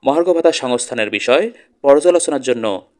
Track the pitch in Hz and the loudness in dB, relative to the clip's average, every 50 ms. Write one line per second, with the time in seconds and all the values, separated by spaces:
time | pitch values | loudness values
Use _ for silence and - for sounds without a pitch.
0 | - 135 143 165 170 180 175 165 160 165 156 - 135 123 123 120 - - 127 117 | -4 -2 0 0 0 0 0 2 2 0 0 -2 -4 -4 -4 -4 -4 -6 -6 -6
1 | 107 101 - 104 - - 127 156 208 226 226 _ _ _ _ _ - 139 139 151 | -4 -4 -4 -4 -2 0 0 0 0 -2 -8 _ _ _ _ _ 4 4 4 6
2 | 147 175 175 170 - - 147 135 123 131 123 117 113 107 98 90 - _ _ | 4 4 2 2 0 -2 -4 -4 -2 -4 -4 -2 -2 -6 -6 -6 -10 _ _